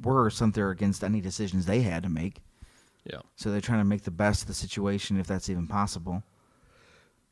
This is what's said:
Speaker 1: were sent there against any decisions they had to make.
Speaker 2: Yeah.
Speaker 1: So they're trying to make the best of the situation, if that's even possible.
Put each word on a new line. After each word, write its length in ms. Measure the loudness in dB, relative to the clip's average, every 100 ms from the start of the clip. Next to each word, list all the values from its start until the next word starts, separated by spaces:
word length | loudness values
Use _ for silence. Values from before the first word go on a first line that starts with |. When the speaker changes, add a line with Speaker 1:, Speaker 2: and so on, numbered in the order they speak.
Speaker 1:
were 300 | 2 4 4
sent 240 | 4 2
there 160 | 4 0
against 320 | 2 0 0
any 180 | 0 -2
decisions 460 | -2 -4 -2 0 2
they 140 | 2
had 220 | 2 0
to 40 | -2
make. 320 | -2 -4 -8 -20 _ -20 _ _ _
Speaker 2:
Yeah. 160 | -14 -14 -16 -8
Speaker 1:
So 140 | -2
they're 100 | -2
trying 200 | 0 2
to 40 |
make 180 | 4 2
the 60 | -2
best 300 | 2 2 2
of 60 | -2
the 60 |
situation, 640 | -8 -6 -2 0 0 0 -2
if 80 | 0
that's 240 | -4 -2
even 160 | -4 -2
possible. 560 | 0 -2 -4 -6 -6 -8 _ _ _ _ _ _ _ _ _ _